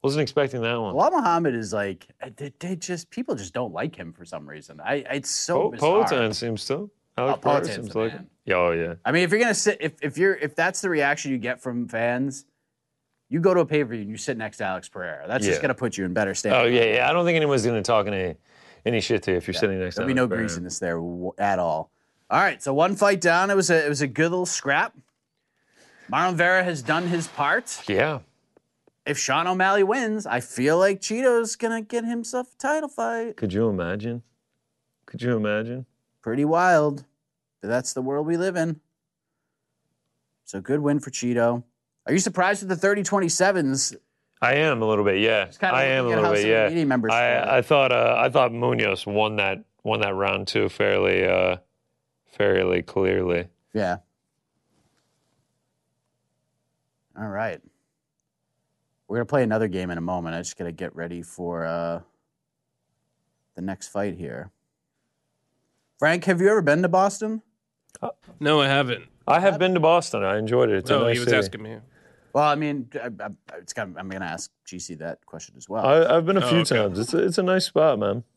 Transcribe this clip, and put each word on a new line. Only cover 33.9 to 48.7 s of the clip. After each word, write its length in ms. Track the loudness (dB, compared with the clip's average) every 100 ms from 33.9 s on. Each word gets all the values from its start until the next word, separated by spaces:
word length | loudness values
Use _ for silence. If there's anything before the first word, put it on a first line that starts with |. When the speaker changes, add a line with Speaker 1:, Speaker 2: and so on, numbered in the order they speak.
| -4 -6 -8 -12 _ _ _ _ _ _ _ -18
Speaker 1:
Could 160 | -6
you 120 | -2 0
imagine? 500 | 0 -2 -4 -10 -12 _ _ _
Speaker 2:
Pretty 220 | -6 -2 2
wild, 580 | 2 6 4 4 -2 -14 _ _ _ _ _
but 80 | -4
that's 240 | -4 -2
the 80 | -6
world 260 | -4 -4 -2
we 100 | -2
live 180 | -2 -2
in. 240 | -4 -4 _ _ _ _ _ _ _ _ _ _ _ _ _ _ _ _ -14
So 140 | -12
good 200 | -2 0
win 200 | 2 0
for 100 | -2
Cheeto. 520 | -6 -2 2 2 0 -6 _ _ _ -2
Are 60 |
you 60 | 0
surprised 440 | 0 0 0 0
with 80 | -4
the 60 | 0
thirty 260 | 2 0
twenty-sevens? 920 | 0 0 0 2 2 2 0 0 -4 -6 _ _ _ _
Speaker 1:
I 140 | 0 2
am 240 | 2 2
a 40 | 2
little 160 | 2
bit, 160 | 4 4
yeah. 260 | 4 2 0
Speaker 2:
Just 140 | -2
kinda 140 | 0
Speaker 1:
I 100 | 2
am 220 | 2 2 2
a 20 |
Speaker 2:
looking 40 |
at 40 | 2
Speaker 1:
little 20 |
Speaker 2:
how 80 | 2
Speaker 1:
bit, 80 | 2
Speaker 2:
some 80 | 4
of 40 | 4
the 60 |
Speaker 1:
yeah. 60 | 4
Speaker 2:
media 180 | 2 2
members 260 | 0 2
Speaker 1:
I, 280 | 2 2 2
Speaker 2:
feel. 80 | 2
Speaker 1:
I 120 | 2
thought, 300 | 4 4 4
uh, 220 | 4 2 2
I 100 | 2
thought 220 | 4 2
Munoz 540 | 2 0